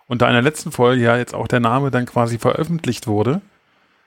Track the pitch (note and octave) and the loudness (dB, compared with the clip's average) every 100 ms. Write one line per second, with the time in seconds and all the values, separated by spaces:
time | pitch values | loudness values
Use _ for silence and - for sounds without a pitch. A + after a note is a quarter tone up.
0 | - A#2+ B2 B2 C3 - E3+ - A#2+ B2+ | -6 0 2 4 2 0 -6 0 2 4
1 | A#2 A#2+ A#2+ - A#2 B2 A#2 B2+ C#3 B2 | 2 2 -2 -6 -2 0 2 0 0 -2
2 | B2 B2+ A#2 A#2 B2 - D#3+ E3 B2+ A#2+ | -2 -2 -2 0 0 0 -2 -4 -4 -4
3 | - G#2 G#2+ F3+ - _ _ _ _ _ | -2 0 0 -2 -6 _ _ _ _ _